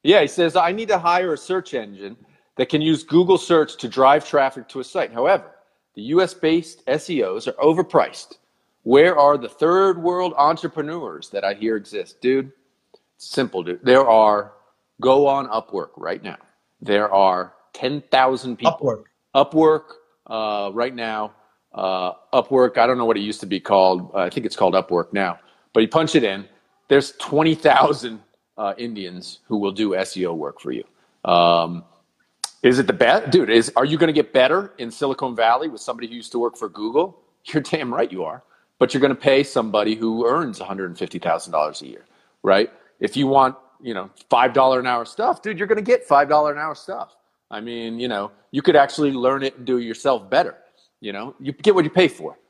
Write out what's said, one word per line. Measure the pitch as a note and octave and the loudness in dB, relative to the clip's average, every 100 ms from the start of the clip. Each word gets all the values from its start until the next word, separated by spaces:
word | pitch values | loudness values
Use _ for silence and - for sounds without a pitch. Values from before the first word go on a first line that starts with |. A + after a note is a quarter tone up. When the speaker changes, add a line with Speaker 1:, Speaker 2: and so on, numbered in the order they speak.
Speaker 1:
Yeah, | C#3+ G3 | 6 4
he | C#3+ | 4
says, | - E3+ F3+ | 0 0 2
"I | E3+ | 0
need | G3+ A3 | -2 -2
to | G3 | 0
hire | E3+ F3+ F#3 | 2 0 -2
a | D3 | -6
search | - F#3 F3+ C3 | -4 -6 -4 -10
engine | G#2 F#2+ G2+ A2+ _ _ _ - | -10 -16 -18 -18 _ _ _ -6
that | B2+ | -2
can | D3+ | 0
use | D#3 D3+ | 0 -2
Google | - D#3 F#3 F3+ | 2 2 4 2
search | - E3+ D3 - | 4 2 2 -4
to | B2 | -8
drive | B2+ C3+ D3 D3 | 2 4 4 2
traffic | D3 C3+ C3 A#2 | 0 0 -4 -14
to | C3+ | -14
a | |
site. | B2 F#3+ C3+ | -8 -6 -6
However, | A#2 C#3+ G3 - _ _ _ _ | -2 0 0 -2 _ _ _ _
the | - A2 | -16 -2
U | E3 | 0
S | F3+ | 0
based | - D#3+ E3 E3 - - | -2 0 0 -4 -14 -4
S | D3 E3+ | -4 -2
E | D#3 | -4
Os | G2 G2 B2 | -2 -4 -8
are | |
overpriced. | - D3 E3 F3 D3+ F2 - - - _ _ _ _ | 0 2 2 2 0 0 -6 -20 -20 _ _ _ _
Where | A2 C3+ E3+ D#3 | 2 6 6 6
are | C#3+ D3 | 4 2
the | A#2 | -4
third | - D#3 F#3 G3 F3 | -2 0 2 2 0
world | E3+ F3+ F3+ C#3+ | -2 -2 -4 2
entrepreneurs | D3 E3 E3 D#3+ D3 E3+ A#2+ D2+ - | 0 0 -6 -8 -10 -10 -12 -14 -10
that | G2 | -6
I | G2 | -6
hear | G2+ A2 A2 | -4 -4 -4
exist?" | G2+ G#2 F2+ _ | -6 -12 -12 _
Dude, | B2+ C3+ C3+ _ _ _ _ _ _ _ | -2 -2 -4 _ _ _ _ _ _ _
it's | - | -8
simple, | - B2 F#2+ | -4 -4 -4
dude. | E2+ F2+ | -8 -4
There | B2+ B2+ C3 | 4 4 6
are, | A2 G#2+ G#2 G2+ _ _ _ _ _ | 6 4 2 -4 _ _ _ _ _
go | B2+ C3+ C#3+ | 2 4 4
on | C#3 B2+ | 0 -2
Upwork | A2 - G2 D2+ - | -6 -6 -10 -10 -10
right | E2 F#2 | -10 -8
now. | G2+ - _ _ _ _ | -10 -16 _ _ _ _
There | F#2 G#2 G#2 | -2 0 2
are | G2 F#2+ F2+ F2+ _ _ | 2 2 0 -6 _ _
ten | - C3 D3 _ | -8 -6 -6 _
thousand | C3 C3 B2+ B2+ A#2 | 2 2 0 -8 -2
people. | D3 E3 | -2 0
Speaker 2:
Upwork. | C#3 A2 _ _ _ C#3 | -6 -6 _ _ _ 0
Speaker 1:
Upwork, | C#3+ D#3 D#3 D#3 - - _ _ - | 2 4 2 2 -4 -20 _ _ -10
uh, | A2 G#2+ G#2 G2+ | -6 -4 -4 -6
right | G#2 B2 B2 | -4 -6 -4
now, | A2+ A2 G#2 _ _ _ _ | -8 -6 -8 _ _ _ _
uh, | - F#2+ F#2 F2+ - _ | -6 -4 -4 -6 -8 _
Upwork. | C3 - C3 B2 A2 | -2 2 2 2 2
I | A#2+ | 2
don't | B2+ | 2
know | A#2 | 0
what | G#2+ | 0
it | |
used | G#2 G#2+ | -2 -8
to | G2 | -6
be | F#2+ | -6
called. | - G2 F#2 F#2 F2+ | 2 4 4 2 -4
Uh, | G2 | -4
I | F2+ | -4
think | - A2 | -4 -8
it's | - | 0
called | F#2+ | 2
Upwork | F#2+ F#2 F2 E2 | 2 0 -4 -2
now. | G2+ F#2 E2+ _ _ _ | -4 -4 -6 _ _ _
But | A2 | 0
you | A2 | 2
punch | D#3+ D#3+ D#3+ | 0 2 0
it | |
in. | A2 G2 F#2+ _ _ _ _ | 0 -6 -14 _ _ _ _
There's | C#3 C#3 | 2 2
twenty | - - C#3+ D#3+ D#3 | -12 -4 0 0 2
thousand, | D3+ C3 C3 C#3+ A#2+ A2 _ _ _ - | 4 4 4 0 -8 -14 _ _ _ -8
uh, | G#2 G2 | -8 -6
Indians | A#2+ G#2+ F#2 F2+ - - _ | -10 -10 -12 -14 -18 -20 _
who | A2 | -4
will | G2+ | -4
do | G2 G#2 F#2 | -2 -2 -2
S | F#2+ G2 | -4 -4
E | F2+ | -6
O | |
work | E2 C#2+ - | -6 -10 -10
for | - | -10
you. | B1 - _ _ _ - | -10 -12 _ _ _ 0
Um, | F2 E2+ E2+ E2+ F2 - _ _ _ _ _ - _ | 4 4 4 0 -8 -14 _ _ _ _ _ -16 _
is | B2+ B2+ | 2 2
it | C3 | 0
the | |
best? | G2 A#2+ F#3 F#3+ | 2 4 2 2
Dude, | F3+ A2+ | 2 4
is, | A2+ A2+ - | 2 2 0
are | C#3 | 0
you | D#3 | 0
gonna | E3 | 0
get | D3+ - | 0 0
better | C3 B2+ F3 G3 - | 2 2 0 -4 -12
in | A#2 | -14
Silicon | - C#3 C3 C3+ A#2 | -6 -6 -4 -6 0
Valley | A2+ B2 D#3 | 2 2 -2
with | A2+ | -8
somebody | - A#2 A#2+ | -10 -10 -12
who | A#2 | -14
used | G#2+ | -10
to | B2 | -4
work | A#2 - | -4 -6
for | G#2+ | -12
Google? | F#2+ A2 C3 F#3 - _ _ - | -8 -4 -2 -2 -8 _ _ -6
You're | D3+ | -6
damn | C3 D#3+ B2+ | -4 -6 -4
right | A#2+ A#2 | -4 -4
you | F#2 | -6
are. | D#2+ G2+ _ _ _ _ | -10 -10 _ _ _ _
But | B2+ | 0
you're | C#3 | 2
gonna | C#3 C3+ | 0 2
pay | C#3+ C3+ | 2 2
somebody | C#3 C3 A2 G#2 G#2 A2 | 2 -2 0 0 0 -2
who | A2+ A2+ A#2 | -4 -2 -2
earns | D3+ D3 G2 | -2 -4 -10
a | F#2+ | -12
hundred | G2 F#2 | -8 -10
and | E2+ | -8
fifty | F2+ F2 | -10 -8
thousand | F2 E2 - | -4 -4 -4
dollars | D#2 D2+ D2 | -4 -4 -6
a | C#2 | -18
year, | G1+ _ _ _ _ | -20 _ _ _ _
right? | - G2 A2+ _ _ _ | 0 2 0 _ _ _
If | G#2 C#3+ | -6 -2
you | C3+ | 2
want, | C3+ C3 C3 _ _ | 4 2 0 _ _
you | B2 | -10
know, | G2+ G2 _ _ | -10 -10 _ _
five | B2 B2+ | 2 2
dollar | B2+ C3 B2+ | 4 2 2
an | B2+ | -2
hour | B2 A2+ | -4 -6
stuff, | - A#3 - | -6 -4 -4
dude, | G#3+ F3 | -8 -8
you're | G3 | -2
gonna | G#3+ | -2
get | G#3 B3 - | 0 -2 2
five | C#3+ C#3+ | 2 4
dollar | D3+ D3+ | 2 0
an | D3 | -4
hour | D#3 C#3+ | -10 -10
stuff. | - G#3 - _ _ _ _ | -14 -14 -14 _ _ _ _
I | G#2 | -14
mean, | A#2 A#2 A2+ A#2 | -12 -10 -10 -8
you | B2 | -6
know, | G#2 G#2 _ _ | -6 -8 _ _
you | C3+ | 0
could | F3+ D3 | 4 6
actually | C#3 - D3 | 4 2 -2
learn | C3+ B2+ C3+ | 0 0 0
it | C3+ C3 | -4 -6
and | B2 | -4
do | B2 | -2
it | |
yourself | A#2 A2 C#3 A#2+ F#2+ | -4 -4 -2 -2 0
better. | C3+ E3 - _ _ _ _ | 0 0 -8 _ _ _ _
You | G#2+ | -12
know, | G2+ A#2+ - | -10 -12 -12
you | C#3 | -14
get | C3+ G#3+ F#3 | 0 2 2
what | |
you | D3+ | 2
pay | F#3 E3+ | 2 2
for. | - D#2 - | 0 -16 -16